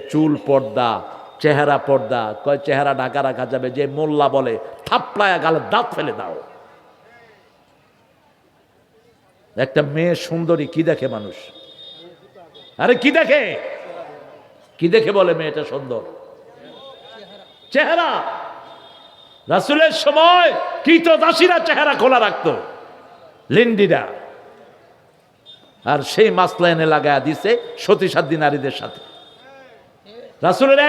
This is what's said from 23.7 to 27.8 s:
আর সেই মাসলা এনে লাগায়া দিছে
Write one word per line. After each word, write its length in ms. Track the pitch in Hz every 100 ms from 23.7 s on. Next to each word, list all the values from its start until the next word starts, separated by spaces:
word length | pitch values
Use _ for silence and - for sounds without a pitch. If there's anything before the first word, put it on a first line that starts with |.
| 220 196 151 113 - - - - - - _ _ _ _ _ _ _ - - _ _ 120
আর 140 | 143 131
সেই 160 | - 220 185
মাসলা 280 | 180 - 175
এনে 140 | 165 160
লাগায়া 260 | 151 139 143 131
দিছে 240 | 151 196 240 233 -